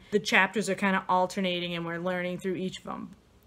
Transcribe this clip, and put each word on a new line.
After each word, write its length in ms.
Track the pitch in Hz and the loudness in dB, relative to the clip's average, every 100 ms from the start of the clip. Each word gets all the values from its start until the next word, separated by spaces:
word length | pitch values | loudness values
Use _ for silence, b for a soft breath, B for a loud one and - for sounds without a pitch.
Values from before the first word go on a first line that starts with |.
| B | B
The 80 | 208 | -2
chapters 500 | - 220 190 214 190 | 4 4 4 2 -2
are 60 | 185 | 0
kinda 300 | 202 190 - | 2 2 2
alternating, 680 | 185 185 202 185 175 175 | 2 2 0 -2 -2 -2
and 120 | 170 170 | -4 -4
we're 140 | 170 | -4
learning 400 | 180 180 180 180 | -2 -2 -2 -4
through 160 | 190 175 | -4 -4
each 240 | 185 - | -4 -6
of 40 | |
them, 320 | - - - - _ _ | -10 -10 -10 -16 _ _